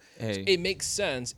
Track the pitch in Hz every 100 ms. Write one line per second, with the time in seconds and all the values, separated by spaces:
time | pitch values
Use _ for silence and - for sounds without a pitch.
0 | - - 113 98 95 180 180 190 - -
1 | 190 131 120